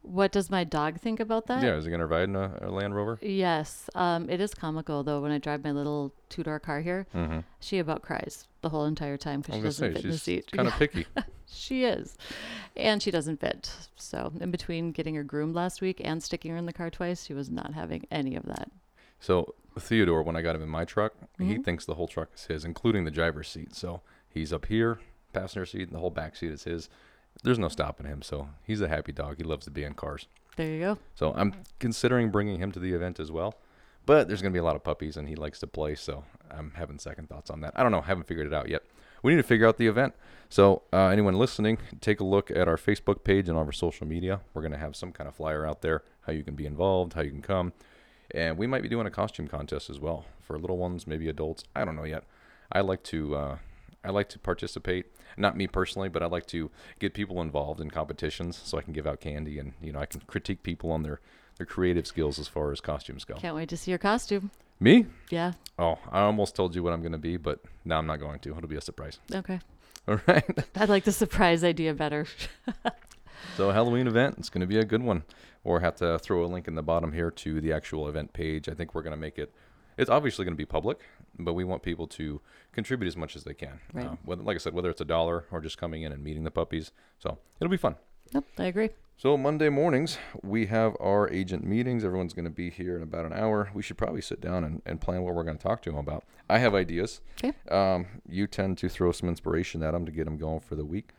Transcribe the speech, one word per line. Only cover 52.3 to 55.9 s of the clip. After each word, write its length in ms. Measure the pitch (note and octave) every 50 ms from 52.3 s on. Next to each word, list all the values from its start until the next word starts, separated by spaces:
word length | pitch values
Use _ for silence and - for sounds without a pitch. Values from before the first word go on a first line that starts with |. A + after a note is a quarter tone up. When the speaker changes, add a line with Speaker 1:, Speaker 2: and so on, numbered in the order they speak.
| _ _ - - - - - _
Speaker 2:
I 100 | - F#2 G2+
like 200 | F#2+ F#2+ F2+ -
to, 300 | - - D#2+ D2+ D2 D2
uh, 240 | C#2+ D2 C#2 C2+ C2+ - - - - - - - _ -
I 60 | G2
like 180 | G2 G2+ G#2 -
to 80 | - -
participate. 680 | - - F2+ - - F#2 - G2 - - F#2 F2+ F2+ - - - - - -
Not 200 | - G2 G2+ -
me 100 | F2 G2
personally, 420 | F2+ - F#2 F#2 -